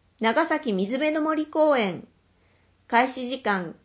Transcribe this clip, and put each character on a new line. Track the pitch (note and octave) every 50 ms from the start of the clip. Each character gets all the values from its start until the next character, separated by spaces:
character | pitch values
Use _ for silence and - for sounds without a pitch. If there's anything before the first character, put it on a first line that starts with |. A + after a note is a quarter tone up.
| _ _ _ -
長 | A3 A3+ A3+ D#4 E4
崎 | - D4+ D4+ - B3+ G3+
水 | F#3 G3+ G3 B3+
辺 | C4+ D4+ D4+ D4+
の | D#4+ D4+
森 | D#4 D#4 D#4 D4+
公 | - - D#4 D4+ D4+ C#4+
園、 | B3 G#3 F#3+ E3+ - - - _ _ _ _ _ _ _ _ _ _ _ _ _ _ _ -
開 | A#3 A#3 B3+ C4
始 | B3+ C4 B3 A#3+
時 | C4+ C4
間 | - G#3+ G3+ F#3 F3 D#3 - -